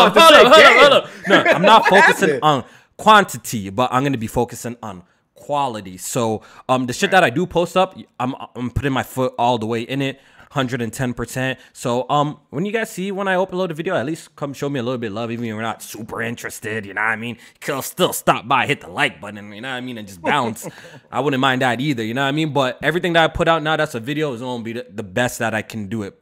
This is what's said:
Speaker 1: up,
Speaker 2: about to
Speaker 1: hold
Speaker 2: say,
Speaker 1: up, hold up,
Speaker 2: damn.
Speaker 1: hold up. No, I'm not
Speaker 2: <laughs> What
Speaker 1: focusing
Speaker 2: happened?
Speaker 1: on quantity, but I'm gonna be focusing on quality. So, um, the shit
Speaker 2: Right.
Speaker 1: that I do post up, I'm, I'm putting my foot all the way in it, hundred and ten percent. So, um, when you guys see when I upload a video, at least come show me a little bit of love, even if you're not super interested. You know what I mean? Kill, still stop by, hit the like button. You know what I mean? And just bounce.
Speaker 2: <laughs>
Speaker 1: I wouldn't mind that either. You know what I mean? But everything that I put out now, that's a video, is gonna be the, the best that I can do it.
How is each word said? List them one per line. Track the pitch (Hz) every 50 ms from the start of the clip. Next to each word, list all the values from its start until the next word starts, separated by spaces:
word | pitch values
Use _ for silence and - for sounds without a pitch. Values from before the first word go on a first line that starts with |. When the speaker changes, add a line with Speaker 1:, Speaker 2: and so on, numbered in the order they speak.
| 180 208
Speaker 1:
up, | 185
Speaker 2:
about | - 330 -
to | - -
Speaker 1:
hold | - - 302
Speaker 2:
say, | 320 285
Speaker 1:
up, | - - -
hold | 277 285 262
up, | 185 - - - - - 185
Speaker 2:
damn. | 196
Speaker 1:
hold | 160 -
up. | 349
No, | -
I'm | 143
not | 180 214 214 185
Speaker 2:
<laughs> | - -
What | 185 302 320
Speaker 1:
focusing | 392 480 - 208 165
Speaker 2:
happened? | 143 123 -
Speaker 1:
on | 156 147 127 - - - - _ _ _
quantity, | - - 208 220 208 185 - - 120 - - - 110 95 98
but | 95 107 127 -
I'm | 120 127 139
gonna | 143 135 117
be | 110 107
focusing | - 127 120 120 123 - - 117 120 -
on | - 107 95 87 87 _ _ _ _ _ _
quality. | - - - 143 143 139 131 113 127 95 92 92 90
So, | - - - 131 117 113 110 101 - - - - - -
um, | 131 127 131
the | 120 120
shit | - 202 196
Speaker 2:
Right. | 196
Speaker 1:
that | 185 170
I | 131
do | 117 160 180
post | 175 - 170 175 170 -
up, | 185 185 185 - 110 - _ _ -
I'm, | 123 127 135 - 113 - _
I'm | 120 123 117
putting | - - 131 143 135
my | 127 110
foot | - - 131 127 127 - -
all | 120 120 123 117
the | 110
way | 110 117 113
in | 120 - 131 139
it, | 139 135 131 - _ _ _ _ - _
hundred | - 143 131 120 127 123
and | 117 110 110
ten | - 135 123 120
percent. | - 120 - - 131 131 131 123 - - _ _
So, | - - 123 120 127 127 -
um, | 139 147 147 151 - - _ _
when | - 175 190
you | 208
guys | 202 226 220 220
see | - 180 185 202
when | 196 185 202 190
I | 185
upload | 180 190 185 185 185 185 180
a | 160
video, | 147 170 190 185
at | 139 113
least | 147 165 - - - _
come | - 151 143 131
show | - 143 143
me | 143 135
a | 113
little | 123 131 120
bit | 117 107
of | 98
love, | 110 120 113
even | 120 117 120
if | 113
you're | 110 107
not | 113 113 104 -
super | - - - - 110 - 101 107
interested. | 117 117 120 - - 110 - - - 110 110 110 101
You | 101 92
know | 104
what | 107 113
I | 110
mean? | 107 113 120 113 - - - _ _
Kill, | - - 147 131
still | - - - - 180 147 -
stop | - - 180 147 113 87 117
by, | 139 127 110 98
hit | 147 143
the | - -
like | 90 113 147 135 90 82
button. | 98 101 104 104 101 104
You | 104 101
know | 120 135
what | 131
I | 123
mean? | 123 127 123 110
And | 107 95
just | 98 87
bounce. | - - 151 143 123 113 101 - - 170 - - - -
Speaker 2:
<laughs> | - - _ _
Speaker 1:
I | - 120
wouldn't | 135 147 139 127
mind | 139 135 127 127
that | 131 123 117 117
either. | 139 156 139 113 110
You | 107 117
know | 135 139
what | 139
I |
mean? | 139 156 160 156 127
But | 139 131 127 117 - 131
everything | 143 156 180 180 175 165
that | 165 160
I | 156
put | - - 170 160
out | 165 160 151
now, | 156 160
that's | 156 151 147 -
a | 117
video, | 110 127 147 151 156 147 123
is | 110
gonna | 127 127 123 120 110
be | 113 113
the, | 120 127 -
the | 95 107 107
best | 95 92 120 123 120 - -
that | 120 113 110
I | 107 101
can | - - 113 104 95
do | 113 113 101
it. | 92 - _